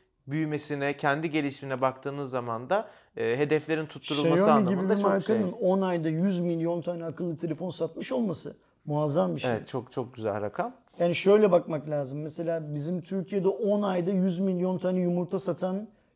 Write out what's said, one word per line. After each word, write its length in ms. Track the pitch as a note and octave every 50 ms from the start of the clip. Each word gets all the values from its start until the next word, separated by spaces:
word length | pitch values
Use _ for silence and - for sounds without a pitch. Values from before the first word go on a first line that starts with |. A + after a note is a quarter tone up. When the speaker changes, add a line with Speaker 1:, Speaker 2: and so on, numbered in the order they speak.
| _ _ _ _ -
Speaker 1:
büyümesine, 720 | C3+ C#3+ D#3+ D#3 D3+ D3+ D3 D3+ - D3 C#3 C#3 C#3+ C#3+
kendi 340 | C#3+ D#3 C#3 C#3 D#3 D#3+ D#3+
gelişimine 500 | D3 D#3 C#3+ C#3 B2 - C#3 C3+ C3 B2
baktığınız 480 | C3 C3 B2+ - - C#3 C#3 C#3+ C#3+ B2+
zaman 380 | C3 B2 A#2+ A#2+ A2+ A2+ B2+ C3
da, 180 | F#3 G#3+ A3+ - - - _ _ -
e, 200 | A2 A2+ A2+ A#2+
hedeflerin 480 | C#3 D3+ C#3+ D#3 D3 D3 D#3 D#3+ D#3 D#3
tutturulması 440 | - - C#3 - - D3 D3 D3+ E3 E3 F3+
Speaker 2:
Xiaomi 280 | G3+ A3 A3+ A3 F#3+ F3+
gibi 60 | G3 F3+
Speaker 1:
anlamında 180 | F#3+ F#3+ G#3+
Speaker 2:
bir 40 | G3+
Speaker 1:
çok 220 | G3+ G3 G3 G3 -
şey. 140 | - A3 A3
Speaker 2:
markanın 120 | G3 F3+ - -
on 200 | - F3+ F#3+ G3
ayda 280 | F#3+ F#3 F3 E3 D#3 D#3+
yüz 300 | D#3+ D#3+ F#3 G3+ F3+ F3
milyon 420 | F3 F3 E3+ E3 E3 E3+ E3+ F3
tane 240 | - F3 F3 E3+ E3
akıllı 320 | E3 - - F3+ E3+ D#3
telefon 320 | C#3+ F3+ E3 D3 - F#3 F3+
satmış 420 | - - E3 D3+ - - - -
olması 440 | C4 B3 A3+ F#3 D3 - - D3 - - _ _ _ _ -
muazzam 500 | D3+ D3 D3+ D3+ D3 C#3 F3 F#3 F3+ D#3+
bir 60 | C3+
şey. 100 | - B2+
Speaker 1:
Evet, 160 | A#2 G#2+ -
çok, 240 | - - B2 A#2+ -
çok 220 | - C3+ A#2 A#2+ -
güzel 280 | A2 A2 G#2 G2+ G#2
rakam. 320 | G#2 G2 - - G#3 B3 - - _ _ _ -
Speaker 2:
Yani 160 | F3 F3 D#3+
şöyle 360 | - - G3 G#3 G#3+ G#3+ F#3+
bakmak 380 | F3 E3+ - - D#3+ C#3+ C#3+ D#3
lazım. 320 | D3+ D3 C#3 B2+ C#3 D3+
Mesela 520 | D#3 D3+ - E3+ E3 E3 E3 E3 D3+ D3 D3
bizim 260 | D3 C#3+ E3 F3+ E3+
Türkiye'de 460 | - - F#3+ F#3+ E3+ - G#3 G3 F3
on 340 | G3 G3 - A3+ G3 G#3 G#3
ayda 300 | G#3 G3 F#3 F3+ E3+ F#3+
yüz 280 | G3+ F#3 F#3 F#3+ E3+ F3
milyon 380 | G3 F#3+ F#3 F3 F#3 F#3 F#3
tane 220 | - - F#3 F#3 F3+
yumurta 400 | F3+ F3 F3 F3+ F3 - F#3+ E3+
satan 480 | - F#3+ D3+ - F3 F#3 F#3+ G3+ A3 - - _ _ _ _